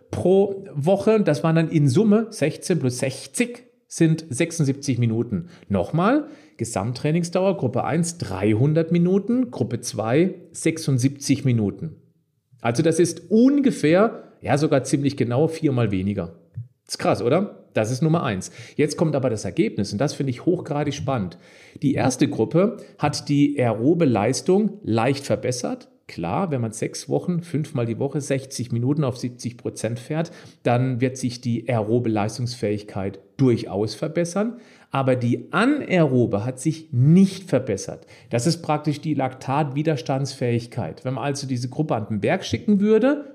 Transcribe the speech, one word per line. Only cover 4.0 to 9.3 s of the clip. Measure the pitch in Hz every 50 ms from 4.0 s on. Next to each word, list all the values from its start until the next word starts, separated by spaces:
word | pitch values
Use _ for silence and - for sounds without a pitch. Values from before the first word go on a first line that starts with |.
| 165 160 160 156 - -
sechsundsiebzig | 120 123 170 165 165 - 151 131 131 - - - 131 110
Minuten. | 120 117 110 113 117 117 104 90 82 - - - - -
Nochmal, | 98 95 85 - - 160 180 214 269 311 294 - - - - - _
Gesamttrainingsdauer, | - 113 110 - 95 98 117 123 - - 147 156 175 175 175 - 185 185 196 185
Gruppe | 190 - 123 - 117 -
eins | - 127 170 170 170 - -
dreihundert | - 95 95 90 101 107 110 107 131 147 156 165 165 160 170
Minuten, | 175 170 180 190 202 196 -